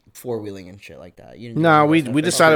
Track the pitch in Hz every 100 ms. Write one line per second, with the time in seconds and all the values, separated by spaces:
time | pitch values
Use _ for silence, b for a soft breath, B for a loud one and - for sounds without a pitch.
0 | _ - 127 113 104 98 90 101 - 69
1 | 90 _ - 64 120 117 165 151 151 160
2 | 131 135 165 175 165